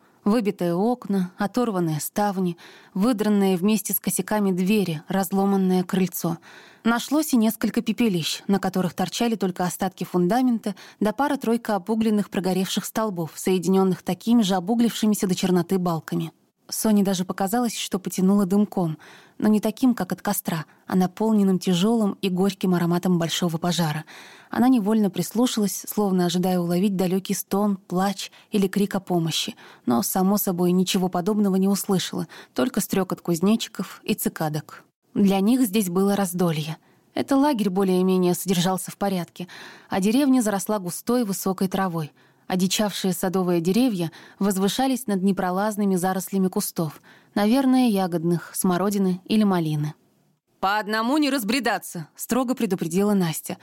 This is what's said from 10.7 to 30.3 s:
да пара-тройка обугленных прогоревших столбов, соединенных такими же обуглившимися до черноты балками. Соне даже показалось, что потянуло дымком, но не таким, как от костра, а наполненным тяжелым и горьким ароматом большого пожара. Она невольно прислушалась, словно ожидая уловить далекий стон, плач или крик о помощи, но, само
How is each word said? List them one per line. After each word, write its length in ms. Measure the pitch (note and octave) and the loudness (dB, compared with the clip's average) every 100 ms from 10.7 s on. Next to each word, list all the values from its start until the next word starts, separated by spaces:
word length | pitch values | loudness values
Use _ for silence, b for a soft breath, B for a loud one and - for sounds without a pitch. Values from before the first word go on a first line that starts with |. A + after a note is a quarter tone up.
| F#3+ B B | -8 B B
да 140 | G#3 | -2
пара-тройка 600 | G#3 C#4+ C#4 A3 A#3 A#3 G3+ | 0 0 -2 0 -2 0 -4
обугленных 540 | F3+ A3+ A3 G#3+ F#3+ | -2 -2 2 0 0
прогоревших 560 | - F3+ F#3 F#3+ - - | -2 0 0 0 -4 -4
столбов, 460 | - A3 F3 D#3+ - | -2 -2 -2 -6 -4
соединенных 680 | - F#3 E3+ F#3+ F#3+ F3+ | 0 2 4 4 4 0
такими 400 | - F3 - A#3+ | -4 -4 2 2
же 120 | F#3+ F#3+ | 4 0
обуглившимися 720 | F3 A#3 A#3 - G#3+ G#3 G3 | 0 2 2 2 0 2 0
до 80 | F3+ | 0
черноты 420 | F#3 F3+ E3+ F#3+ | 2 2 2 0
балками. 560 | F3+ E3 - E3+ E3 - _ _ - | 0 -2 -4 -6 -6 -10 _ _ -12
Соне 340 | - A3+ G#3 | -4 2 4
даже 200 | G3 F#3 | 4 0
показалось, 540 | F#3 - G3 A#3 A#3+ - | -2 -4 -2 0 -2 -4
что 220 | - F#3+ | -6 -6
потянуло 460 | F#3 - F#3 G3+ G3 | -6 0 4 4 4
дымком, 520 | G3+ G#3 - E3+ D#3 B B B B | 2 0 0 -2 -4 B B B B
но 100 | G#3+ | 0
не 120 | G#3+ | 2
таким, 340 | A3 G#3+ C4 | 0 0 0
как 180 | A#3 F#3+ | 2 -2
от 100 | F#3 | -4
костра, 440 | - F3 - E3+ - b b | -4 -4 -4 -6 -6 b b
а 80 | F#3 | 0
наполненным 640 | F3+ - A3 A3 G3 F3+ | 0 0 2 4 4 2
тяжелым 580 | F#3 F3 G3+ A#3 G3+ - | 2 2 2 2 0 -2
и 80 | G3 | -2
горьким 440 | F3+ G3 F#3+ F#3+ | 0 0 0 0
ароматом 440 | F3 E3+ F3 F#3 F3 | 2 2 0 2 0
большого 400 | E3 - F3+ D#3+ | 0 -2 -2 -2
пожара. 480 | F3 E3+ D#3+ D3+ - B B B B | -2 0 -2 -4 -8 B B B B
Она 200 | - B3 | 0 4
невольно 400 | B3+ G3 A3 G3+ | 4 2 2 2
прислушалась, 760 | F3+ E3+ G#3+ B3 - G3+ - - | 0 -2 0 0 2 -2 -2 -6
словно 380 | - G#3 F#3 F3 | -2 2 2 2
ожидая 340 | F3 F#3 F#3 | 0 0 0
уловить 360 | E3+ F3 G#3 F#3 | 0 0 0 0
далекий 400 | F#3 F#3+ F#3 G3 | 0 0 -2 -6
стон, 420 | - G3 G#3 F#3+ | -2 0 0 -2
плач 540 | - F3+ G3 G3 - B B | -4 -2 0 -2 -10 B B
или 160 | - F#3+ | 0 0
крик 280 | G3 G3+ G3 | 0 0 -2
о 40 | |
помощи, 560 | - F3 E3 D3+ - - B B B | -2 0 0 -2 -6 -10 B B B
но, 160 | A#3+ | 0
само 340 | G#3 G3 F#3 | 0 0 2